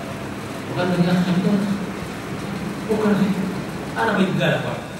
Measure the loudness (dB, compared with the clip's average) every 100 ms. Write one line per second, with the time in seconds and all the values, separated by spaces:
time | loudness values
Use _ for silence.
0 | -8 -8 -8 -8 -8 -8 -4 0 2 4
1 | 4 4 4 2 4 2 2 -2 -4 -6
2 | -8 -8 -8 -6 -6 -4 -6 -4 -2 2
3 | 4 4 4 2 -2 -4 -6 -6 -4 0
4 | 2 4 2 4 2 2 0 -6 -8